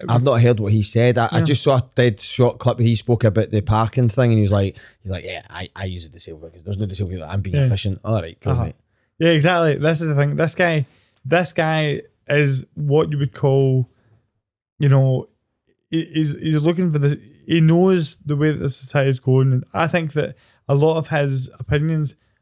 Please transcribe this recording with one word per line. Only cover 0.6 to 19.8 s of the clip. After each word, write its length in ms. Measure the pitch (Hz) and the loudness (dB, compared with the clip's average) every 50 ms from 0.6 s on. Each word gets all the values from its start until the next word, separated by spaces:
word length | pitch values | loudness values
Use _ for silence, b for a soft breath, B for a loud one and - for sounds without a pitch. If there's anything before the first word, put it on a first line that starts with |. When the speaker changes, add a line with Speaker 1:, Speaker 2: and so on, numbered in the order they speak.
| 104 95 | 0 0
Speaker 1:
he 100 | 104 107 101 | 0 0 0
said. 340 | - - 117 120 123 117 | 0 0 2 2 2 2
I, 100 | 120 117 - | 2 0 0
I 80 | - 113 | 0 0
Speaker 2:
Yeah. 40 | 160 | 0
Speaker 1:
just 180 | 151 135 - - | 0 0 0 2
saw 140 | 143 135 | 2 0
a 120 | 127 127 - _ | 0 0 -2 _
dead 260 | - 123 120 101 - | 0 2 2 0 -2
short 380 | - - - - 123 117 - - | -8 -6 -2 0 0 0 0 -2
clip 180 | - 123 117 | -2 -4 0
that 60 | - 117 | 0 2
he 120 | 117 117 | 0 0
spoke 280 | 107 - - 120 - - | 0 0 -2 0 2 2
about 280 | 107 87 110 107 - | 2 2 0 0 0
the 100 | 107 104 | -2 -2
parking 480 | 87 101 107 110 113 107 - 131 123 113 | 0 0 0 0 0 0 0 0 0 0
thing, 220 | - 135 123 117 | 2 2 2 2
and 60 | 113 | 2
he 60 | 110 104 | 2 2
was 80 | 95 | 2
like, 260 | 104 101 98 95 B B B B B B | 2 0 0 -2 B B B B B B
he's 100 | - 95 | -12 -10
like, 120 | 92 85 80 | -10 -10 -10
"Yeah, 160 | 92 90 80 - - | -12 -12 -14 -14 -16
I, 200 | - 87 90 - - | -14 -14 -14 -14 -12
I 100 | - 98 | -10 -10
use 200 | 95 90 87 82 | -10 -10 -12 -14
a 40 | 73 | -18
disabled 420 | - 82 - 87 80 78 82 82 | -20 -20 -20 -18 -18 -18 -18 -20
because 120 | 85 90 78 | -20 -16 -10
there's 120 | 104 101 | -8 -6
no 80 | 95 107 | -6 -6
disabled 260 | 92 95 98 104 85 92 | -6 -6 -6 -6 -6 -8
people. 140 | 87 76 | -10 -10
I'm 140 | 76 92 101 | -6 -6 -6
being 140 | - 95 87 | -4 -2 0
Speaker 2:
Yeah. 100 | 143 135 | 0 2
Speaker 1:
efficient." 340 | 127 101 98 - 101 95 - - | 0 0 0 -2 -4 -6 -6 -6
All 180 | 107 113 101 | -4 -4 -4
right, 160 | 82 82 - - | -4 -8 -12 -10
cool, 120 | - - 127 | -6 -4 -2
Speaker 2:
Uh-huh. 100 | 120 113 | -2 -2
Speaker 1:
mate. 100 | 78 - _ _ _ _ _ _ _ _ - | -4 -8 _ _ _ _ _ _ _ _ 0
Speaker 2:
Yeah, 120 | 160 170 | 2 2
exactly. 440 | 165 151 143 175 180 170 165 156 139 | 4 4 4 2 2 2 2 2 0
This 260 | - 143 160 165 156 | 0 0 0 0 0
is 60 | 165 | -2
the 80 | 156 147 | -2 0
thing. 200 | 139 143 147 143 | 0 0 0 0
This 200 | 143 160 156 - | 0 -2 -2 0
guy, 300 | - 180 170 156 151 131 b b b b b b b - | 0 0 0 0 0 -2 b b b b b b b -4
this 260 | 131 160 180 175 175 - | 0 0 0 0 0 -2
guy 480 | - 160 156 160 156 156 147 139 - - _ _ _ _ | -2 0 0 0 0 0 -2 -2 -4 -8 _ _ _ _
is 380 | - 143 147 147 139 135 131 - - _ | 0 2 2 2 2 0 -2 -6 -10 _
what 360 | 160 147 143 139 156 160 160 | -6 -2 0 2 2 2 0
you 60 | 151 | -2
would 160 | 139 139 - - | -4 -4 -4 -4
call, 560 | - - 139 135 139 135 131 131 131 123 - _ _ _ _ _ _ _ _ _ _ _ _ _ _ _ _ _ | -2 0 2 4 4 4 2 2 0 0 -4 _ _ _ _ _ _ _ _ _ _ _ _ _ _ _ _ _
you 100 | - 147 | 0 2
know, 400 | 139 139 135 135 131 127 127 - - _ _ _ _ _ _ _ _ _ _ _ _ | 4 4 4 4 2 0 -2 -4 -8 _ _ _ _ _ _ _ _ _ _ _ _
he, 160 | 160 165 160 | -6 -6 -6
he's, 300 | 170 165 156 156 147 147 - | -4 -4 -4 -4 -4 -4 -6
he's 220 | - 160 156 151 | -4 -2 -2 0
looking 300 | 147 170 170 175 185 170 151 | 0 0 0 0 -2 -2 0
for 60 | 147 | 0
the, 200 | 139 143 147 - - 117 - _ _ | 0 0 -2 -4 -8 -18 -20 _ _
he 140 | - 160 170 | -2 2 4
knows 560 | 160 160 165 175 185 190 190 180 156 - - - - | 4 4 4 4 4 4 2 0 -2 -4 -8 -10 -8
the 120 | 147 147 | -6 -2
way 140 | 143 151 156 | 0 0 0
that 80 | 147 - | 0 -2
the 100 | - 139 | -4 -6
society 400 | - - 131 - - 147 135 135 | -6 -8 -10 -4 -2 0 0 0
is 100 | 131 127 | -2 -2
going, 320 | - 131 131 131 131 135 | 0 2 2 4 4 2
and 120 | 127 127 - - - | 0 -2 -4 -4 -4
I 140 | - | -2